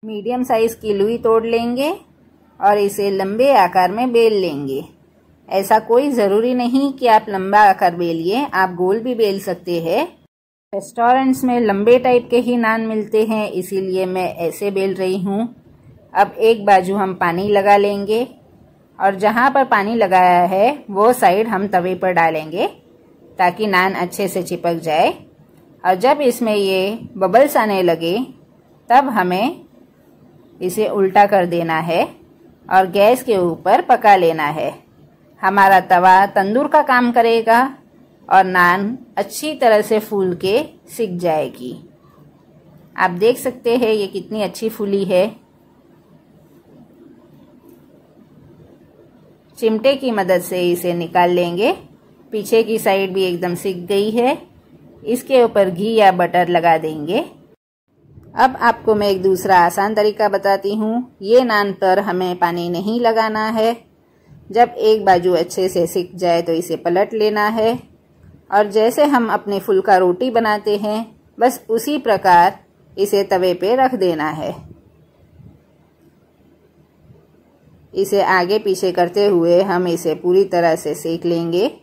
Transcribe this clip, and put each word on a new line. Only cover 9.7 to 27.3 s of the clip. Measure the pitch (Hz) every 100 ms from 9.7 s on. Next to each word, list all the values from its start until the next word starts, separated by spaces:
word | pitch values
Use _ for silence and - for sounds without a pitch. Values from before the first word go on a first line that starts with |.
| 170
हैं। | 165 202 339 _ _ _ _ _ _
रेस्टोरेंट्स | 196 196 - 233 254 269 262
में | 254 240
लंबे | 226 196 208 247
टाइप | 254 247 240
के | 240
ही | 233 240
नान | 226 226 220
मिलते | 220 208 214 226
हैं, | 220 208
इसीलिए | 180 185 196 190 185 185
मैं | 185 180 -
ऐसे | 170 151 202
बेल | 196 196
रही | 185 185 190
हूँ। | 185 196 233 - _ _ - - _
अब | 170 202 -
एक | 220 226 202
बाजू | 190 180 196
हम | 190 185
पानी | 180 170 202
लगा | 202 196 202
लेंगे | 202 202 202 220 262 - _ _ _ _ _ -
और | 196 190
जहाँ | 208 226 262
पर | 269 262
पानी | 214 202 233
लगाया | 196 185 180 180 180
है | 190 226 294 -
वो | 196 214
साइड | 247 202 185 226
हम | 196 202
तवे | 190 175 185
पर | 185
डालेंगे | 175 165 160 156 170 294 - _ _ _ _ - -
ताकि | 180 180 214
नान | 226 190 -
अच्छे | 175 - 196
से | 190
चिपक | 170 - 170 170
जाए। | 160 156 220 - - _ _ _ _ _
और | 180 185
जब | 240 294
इसमें | 269 240 226 208
ये | 196 190 190 226 - -
bubbles | 185